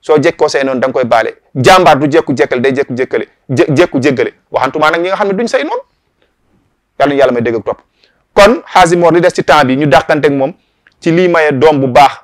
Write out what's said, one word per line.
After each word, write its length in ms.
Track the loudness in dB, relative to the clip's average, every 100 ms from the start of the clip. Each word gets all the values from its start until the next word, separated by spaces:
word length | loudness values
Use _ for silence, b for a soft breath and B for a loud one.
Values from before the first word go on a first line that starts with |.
Soo 160 | 0 0
jekkoo 260 | 0 -2 -2
say 160 | -2
noon 160 | -4 -4
da 80 | -4
nga 60 |
koy 100 | -4 -2
baale. 300 | -2 -2 -8 _ -2
Jàmbaar 420 | 2 4 4 2
du 80 | 2
jekku 220 | 0 -2 -4
jekkali, 240 | -2 0
day 100 | -2 -2
jekku 180 | -4 -6
jekkali, 320 | -4 -6 -8 _ _
je-, 160 | -2 0
jekku 300 | 2 0 0
jéggale. 320 | -2 -2 -4 _ _
Waxantuma 400 | -4 -4 -2 -2
nag 100 | -2
ñi 60 | -4
nga 80 | -4
xam 120 | -4
ne 60 |
duñ 140 | -4 -4
say 160 | -4
noon. 160 | -4 -10 -12 _ _ _ _ _ _ _ _ _ _ _
Yàlla 140 | -2
na 60 | 2
yàlla 120 | 0
may 80 | 0
dégg 140 | -2 -4
ak 80 | -6
topp. 140 | -10 _ _ _ _ _
Kon 280 | 2 2 2 -2
Hadji 300 | 0 2 2
Mor, 140 | 2
li 80 | 2
des 80 | 0
ci 120 | -2
temps 200 | 0 2 2
bi, 100 | 0
ñu 100 | 2
dàqanteeg 440 | 0 0 -2 0
moom 200 | -2 -4 -6 _ _ _ _
ci 100 | -2
lii 160 | 0 2
maye 240 | 2 0
doom 280 | 2 2 2
bu 80 | 0
baax. 340 | 4 2 0